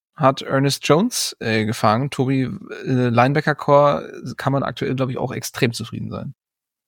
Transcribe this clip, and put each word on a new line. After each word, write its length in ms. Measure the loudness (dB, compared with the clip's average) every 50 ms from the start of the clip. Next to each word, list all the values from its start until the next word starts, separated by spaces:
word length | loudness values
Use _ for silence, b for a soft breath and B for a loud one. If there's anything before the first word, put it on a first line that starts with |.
| _ _ _
hat 280 | 2 2 2 2 2
Ernest 440 | -2 -2 0 2 2 2 0 0 2
Jones, 500 | 4 4 4 4 0 -2 -4 -6 -6 -6 -6
äh, 260 | -2 0 0 0 0
gefangen. 460 | 0 -2 2 2 2 4 2 0 -4
Tobi, 320 | -2 -2 0 0 0 0
äh, 640 | 0 -2 -6 -10 -12 -14 -12 -10 -4 -2 0 2 2 2
Linebacker-Core 1300 | 4 4 4 4 4 0 0 0 -2 -2 2 4 6 6 6 6 2 0 -4 -8 -14 -14 -12 -12 -10
kann 160 | -4 -2 0
man 100 | 0 0 -2
aktuell, 300 | -4 -6 -4 -4 -4 -2
glaub 140 | -2 -4 -4
ich, 80 | -4 -6
auch 140 | -6 -6
extrem 400 | -6 -8 -10 -8 -4 0 0 0
zufrieden 380 | 0 -2 -8 -10 -10 -10 -10 -8
sein. 240 | -10 -10 -10 -12 -14 _ _ _ _ _ _ _ _ _ _